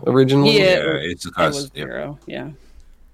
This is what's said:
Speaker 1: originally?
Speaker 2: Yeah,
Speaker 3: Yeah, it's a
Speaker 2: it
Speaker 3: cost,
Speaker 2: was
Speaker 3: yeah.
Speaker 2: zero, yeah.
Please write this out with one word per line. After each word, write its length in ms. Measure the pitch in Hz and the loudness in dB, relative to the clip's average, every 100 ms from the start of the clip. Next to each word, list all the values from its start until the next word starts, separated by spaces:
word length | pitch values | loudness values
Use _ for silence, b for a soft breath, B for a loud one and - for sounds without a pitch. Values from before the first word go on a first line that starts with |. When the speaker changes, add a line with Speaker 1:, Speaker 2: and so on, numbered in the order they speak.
| - | 0
Speaker 1:
originally? 540 | 127 131 139 143 208 | 2 4 4 4 4
Speaker 2:
Yeah, 160 | 190 180 | 4 2
Speaker 3:
Yeah, 100 | - 139 | 0 -4
it's 240 | 170 175 90 | -6 -8 -8
a 40 | |
Speaker 2:
it 40 | |
Speaker 3:
cost, 220 | 87 82 139 | -2 -2 -2
Speaker 2:
was 160 | 139 | -8
Speaker 3:
yeah. 100 | - 143 | -12 -10
Speaker 2:
zero, 340 | 123 147 143 - | -10 -10 -12 -14
yeah. 220 | 131 135 143 - - - - - | -12 -12 -16 -20 -20 -20 -20 -20